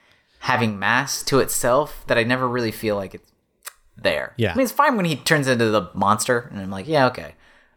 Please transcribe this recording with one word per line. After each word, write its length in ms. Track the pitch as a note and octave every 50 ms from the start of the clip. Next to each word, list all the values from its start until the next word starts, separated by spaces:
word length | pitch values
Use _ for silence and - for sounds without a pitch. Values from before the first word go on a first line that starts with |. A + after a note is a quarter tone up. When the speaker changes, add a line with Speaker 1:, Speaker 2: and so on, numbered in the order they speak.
| _ _ _ _ _ _ _ _
Speaker 1:
having 400 | - - B2+ A#2 A#2 A2 G#2 G2
mass 440 | G2 G#2 A#2 B2+ C#3+ C#3 - - -
to 160 | - C#3+ C3
itself 680 | F2+ - - - - B2 B2 C#3 D3+ D3 - - - -
that 100 | B2 A#2
I 60 | A2+
never 240 | A#2 B2+ B2+ C3 B2
really 240 | A#2+ B2 A#2+ A2
feel 240 | G#2+ - - G#2+ G#2
like 200 | G2+ G2 F#2 -
it's 160 | - - _ _ _ _ _ _ _ _ - - _ _ _ _ -
there. 360 | - F#2+ D#2+ C#2+ B1+ - - -
Speaker 2:
Yeah. 160 | A2+ F#2+ E2+
Speaker 1:
I 20 |
mean, 80 | B3+ C4
it's 80 | G#3+ -
fine 220 | - C#4+ - B3+
when 100 | G#3 F3+
he 120 | E3 D#3 -
turns 300 | - - D#3+ D3+ C#3 C3+
into 160 | B2+ A#2 A#2
the 240 | A2 G#2+ G#2 F#2 E2 -
monster 540 | F2+ G2 G2 G#2+ A2 - - B2 A#2+ A#2 -
and 80 | - G2+
I'm 100 | F#2+ F#2+
like, 160 | G2 F#2+ F#2+ D3
"Yeah, 200 | D#3+ C#3+ C3 B2
okay." 280 | - - D#2+ D2+ - _ _ _ _ _ _ _ _